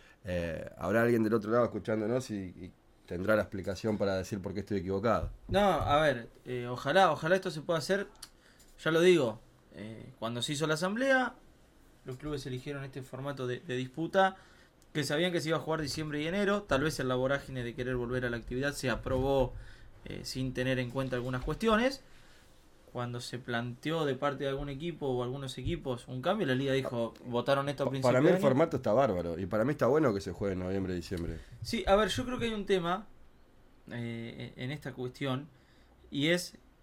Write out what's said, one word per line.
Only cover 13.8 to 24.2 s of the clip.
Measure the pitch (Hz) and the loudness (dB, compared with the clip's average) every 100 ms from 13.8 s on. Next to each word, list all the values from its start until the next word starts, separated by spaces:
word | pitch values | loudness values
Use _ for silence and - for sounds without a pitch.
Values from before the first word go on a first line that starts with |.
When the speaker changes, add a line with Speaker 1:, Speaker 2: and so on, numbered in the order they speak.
| 127 - 165 190 190 - - - - _ _ | -4 -4 2 4 4 2 -12 -20 -20 _ _
Speaker 2:
que | 151 | -4
sabían | 143 151 180 | 0 2 2
que | 170 | 0
se | 147 | 0
iba | 156 | -2
a | |
jugar | 156 160 | 0 -2
diciembre | 147 - 156 147 | -2 -4 -4 -4
y | 156 | -2
enero, | 196 196 202 | 0 2 2
tal | 202 135 | 2 2
vez | 151 147 | 2 0
en | 131 | 0
la | 127 | 0
vorágine | 131 139 - 131 120 | 2 0 -2 -6 -6
de | 117 | -6
querer | 127 123 | -4 -2
volver | 120 127 123 | -2 -2 -2
a | |
la | 117 | -4
actividad | - 123 143 | -4 -2 -2
se | - 127 | -2 -2
aprobó, | 110 127 131 135 139 123 - - - - - - | -2 0 0 2 2 2 -2 -14 -18 -20 -16 -12
eh, | - | -10
sin | - 131 131 | -8 -4 -4
tener | 127 127 127 | -2 0 0
en | 123 | -2
cuenta | 135 131 127 | -4 -4 -4
algunas | 123 127 | -4 -4
cuestiones. | 151 151 226 214 254 269 - - - - - - - - - | -4 0 4 4 4 0 -10 -20 -20 -20 -20 -20 -20 -20 -12
Cuando | 123 123 120 | -8 -6 -8
se | - 123 | -8 -10
planteó | 127 117 123 120 147 165 147 | -6 -4 -4 -6 -4 0 0
de | |
parte | 127 | 0